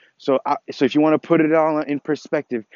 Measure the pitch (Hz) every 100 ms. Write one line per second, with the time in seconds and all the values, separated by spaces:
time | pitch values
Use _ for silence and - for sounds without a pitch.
0 | _ _ - 131 - 147 - - 135 147
1 | 156 151 - 165 156 160 156 151 147 143
2 | - 147 - 151 - 120 -